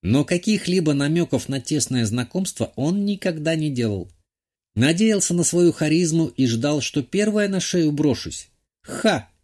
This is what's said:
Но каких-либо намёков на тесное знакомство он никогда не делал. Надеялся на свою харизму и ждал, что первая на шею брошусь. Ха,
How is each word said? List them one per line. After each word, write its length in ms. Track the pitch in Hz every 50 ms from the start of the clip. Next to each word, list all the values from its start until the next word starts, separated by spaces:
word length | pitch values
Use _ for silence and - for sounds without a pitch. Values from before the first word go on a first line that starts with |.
Но 240 | - 85 113 139 147
каких-либо 680 | - 185 175 - - 214 196 - - 180 190 170 156 147
намёков 560 | 139 139 147 160 170 170 - - 127 - -
на 120 | 139 131
тесное 460 | - - 151 147 - - 131 123 117
знакомство 640 | 104 107 123 123 - _ 180 196 - - - 120 - _
он 300 | - 127 151 180 202 202
никогда 480 | 202 202 190 - 190 165 156 151 160 165
не 160 | 160 156 151
делал. 400 | 135 123 117 110 101 95 85 - _ _ _ _ _ _ _ _ _ _ _ _ _
Надеялся 640 | 104 120 143 165 175 220 220 214 196 - - 175
на 80 | 175 170
свою 280 | - - 175 175 175
харизму 540 | - - 160 151 156 165 180 160 156 165 160
и 220 | - - - 135
ждал, 340 | 120 113 113 120 147 151 147
что 220 | 123 - - 151 131
первая 440 | - - 190 208 214 208 214 208
на 120 | 202 190 185
шею 320 | - - - 180 165 151
брошусь. 560 | 147 143 156 147 120 - - 85 76 - - _ _ _ _ _ _ _
Ха, 480 | _ - - - - 220 190 131 - _ _ _